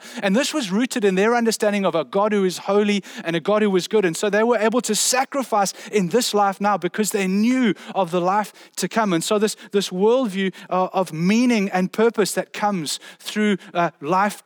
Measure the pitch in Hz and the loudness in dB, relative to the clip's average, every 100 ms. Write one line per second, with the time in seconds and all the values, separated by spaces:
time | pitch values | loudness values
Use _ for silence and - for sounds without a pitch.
0 | - 240 196 220 294 311 196 202 254 254 | -10 -6 0 0 0 -4 -2 -2 -2 0
1 | 202 185 220 240 226 - 208 202 185 160 | 0 2 2 2 0 0 0 2 0 0
2 | 135 196 214 208 185 - - 202 208 202 | -2 0 2 2 0 -2 0 2 2 0
3 | - 226 165 165 185 214 208 185 - 214 | -4 -10 -4 -2 0 2 2 0 0 0
4 | 180 160 208 208 233 220 220 240 - 208 | 0 0 0 2 2 2 2 0 -2 -2
5 | - 254 269 277 233 208 190 - - 208 | 0 0 -2 -4 -2 0 0 -4 -4 -2
6 | 170 233 - 208 196 190 202 190 175 - | 2 0 2 2 0 0 0 0 -2 -2
7 | 202 202 185 196 233 254 226 - - 190 | -2 0 0 2 2 2 2 0 -4 -4
8 | 175 180 180 208 196 - - - 180 226 | -2 0 0 0 -2 -10 -16 -8 -4 0
9 | 208 165 - 208 214 - - 202 - 185 | 0 0 0 0 0 -4 -4 -4 -2 0
10 | 214 254 233 190 190 - - 185 185 190 | 2 2 0 -2 -4 -6 -4 -2 0 -2
11 | 175 156 180 226 254 220 196 185 185 - | -2 -2 0 2 2 2 0 -2 -2 2
12 | 233 220 180 185 - - 208 190 143 - | 0 2 -2 -2 -6 -2 -2 -2 -4 -8
13 | - - - 214 214 190 - 175 170 - | -12 -16 -8 0 0 0 -2 -2 -2 -2
14 | 143 185 202 - | -2 0 0 -4